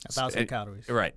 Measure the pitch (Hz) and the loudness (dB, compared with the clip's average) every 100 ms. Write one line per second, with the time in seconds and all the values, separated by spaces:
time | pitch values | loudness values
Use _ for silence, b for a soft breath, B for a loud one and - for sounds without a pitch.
0 | - - 127 - 117 120 101 101 117 120 | -6 0 0 2 0 0 -4 -10 0 2
1 | 92 | 2